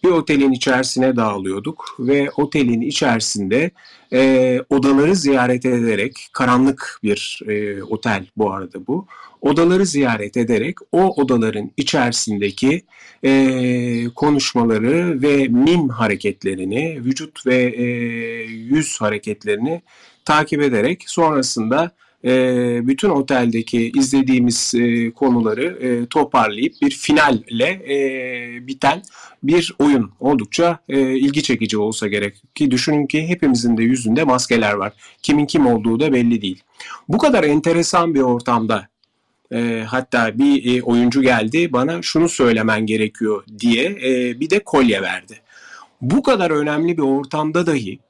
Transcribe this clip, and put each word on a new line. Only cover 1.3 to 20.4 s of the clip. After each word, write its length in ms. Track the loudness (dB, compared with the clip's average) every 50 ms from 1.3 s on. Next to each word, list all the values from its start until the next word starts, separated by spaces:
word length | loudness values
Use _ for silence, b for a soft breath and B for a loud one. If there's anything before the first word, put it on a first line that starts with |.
| -2 -4 -6 -6 -6 -6 -6 -8 -10 -10 -16 -18 -12 -6
ve 320 | -2 0 0 0 0 -2
otelin 500 | -2 -4 -4 -2 0 0 0 2 0 0
içerisinde, 880 | -2 -4 -2 -2 0 0 0 -2 -2 -4 -6 -6 -4 -2 0 0 0 -2 b b b b b b b b 0
e, 480 | 2 4 4 4 4 4 2 0 -2 -2 _
odaları 460 | 0 2 2 4 4 4 4 2 2
ziyaret 500 | 2 2 2 2 2 2 2 0 0 0
ederek, 640 | 0 0 0 0 0 0 -2 -2 -6 -8 -12 -20 -14 _
karanlık 640 | -2 2 2 4 4 4 2 0 -2 -10 -14 -12 -6 -2
bir, 360 | -2 -2 -2 -4 -10 -12 -12 -8
e, 360 | -6 -4 -4 -4 -6 -8 -10 -8
otel 420 | -8 -8 -4 -2 -4 -4 -4 -6 -10 _
bu 140 | -2 -2 -2
arada 360 | -2 -6 -10 -12 -14 -14 -8
bu, 200 | -6 -6 -6 -6 B B B B B B B
odaları 440 | -2 0 2 4 4 4 4 2 2
ziyaret 520 | 0 0 0 0 0 0 -2 -4 -6 -4
ederek 400 | -4 0 0 0 -2 -2 -4 -8 -12 -10 _
o 300 | 2 2 2 2 2 0
odaların 500 | 0 2 2 0 0 -2 -2 -6 -10 -8 _
içerisindeki, 1040 | -6 -4 -2 0 0 0 0 -2 -4 -4 -4 -4 -2 -2 -4 -4 0 0 0 0 0 _ B B B B B B B 2
e, 840 | 2 4 4 4 2 2 0 0 0 0 0 -2 -2 -2 -2 -4 -4 -4
konuşmaları 1040 | 0 2 2 2 2 0 0 0 0 2 2 2 2 2 2 2 2 0 0 -2 0
ve 260 | 2 2 2 2 2
mim 420 | 2 2 4 4 4 4 2 2 0
hareketlerini, 1120 | -2 -2 -2 -2 -2 -2 -2 -4 -4 _ -6 -6 -6 -4 -6 -4 -4 -4 -4 -6 -8 -6 -4
vücut 420 | -4 -4 -4 -6 -12 _ -6 -2
ve, 160 | 0 2 2 2
e, 220 | 0 -2 -4 -4 -4 -4 -4 -6 -6 -6 -8 -8 -8 -10 -10 -12
yüz 560 | -12 -12 -12 -4 -2 0 0 0 -2 -6 -4
hareketlerini 800 | -2 -2 -2 -4 -6 -8 -10 -6 -4 -4 -2 -2 -2 -4 -6 -8 _ b b b b b b b b
takip 360 | 2 2 2